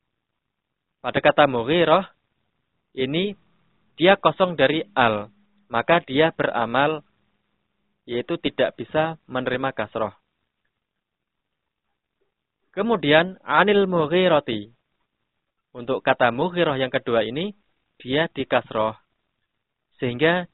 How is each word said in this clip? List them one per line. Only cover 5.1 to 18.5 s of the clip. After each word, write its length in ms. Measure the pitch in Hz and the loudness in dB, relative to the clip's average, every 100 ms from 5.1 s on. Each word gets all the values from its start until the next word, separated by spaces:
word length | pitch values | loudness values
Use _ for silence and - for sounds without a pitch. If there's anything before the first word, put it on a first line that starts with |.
| 104 107 _ _ _ _ | 0 -6 _ _ _ _
maka 320 | 117 117 170 | -4 0 0
dia 320 | - 135 160 - | 0 0 0 0
beramal, 720 | 123 117 117 123 147 151 - _ _ _ _ _ _ _ _ _ | -4 -2 -2 0 0 -2 -10 _ _ _ _ _ _ _ _ _
yaitu 320 | - 120 123 170 | -8 -6 -6 -6
tidak 320 | 139 - 113 - | -4 -2 -2 -2
bisa 400 | 117 156 160 160 | -6 -2 -2 -6
menerima 480 | - 127 127 127 135 | -8 -6 -4 -4 -4
kasroh. 400 | 120 107 113 107 - _ _ _ _ _ _ _ _ _ _ _ _ _ _ _ _ _ _ _ _ _ _ _ _ _ 185 | -6 -8 -6 -6 -8 _ _ _ _ _ _ _ _ _ _ _ _ _ _ _ _ _ _ _ _ _ _ _ _ _ -6
Kemudian, 640 | 220 208 143 156 180 185 - | -2 -2 2 2 2 -4 0
anil 400 | 151 196 202 185 | 2 4 2 2
mughirati. 800 | 175 147 180 180 151 127 107 104 _ _ _ _ _ _ _ _ _ _ | 0 2 2 4 2 0 -6 -8 _ _ _ _ _ _ _ _ _ _
Untuk 320 | 127 120 117 | -12 -6 -2
kata 240 | 139 127 120 120 | 0 2 0 0
mughirah 400 | 175 175 160 135 | -4 -2 -2 0
yang 160 | 131 | -2
kedua 320 | 131 - 117 | -4 -2 -2
ini, 320 | 107 135 202 - _ _ _ - | -2 -4 -8 -10 _ _ _ -16
dia 240 | 123 139 165 | -4 -2 -2
dikasroh, 720 | - 131 | -6 -2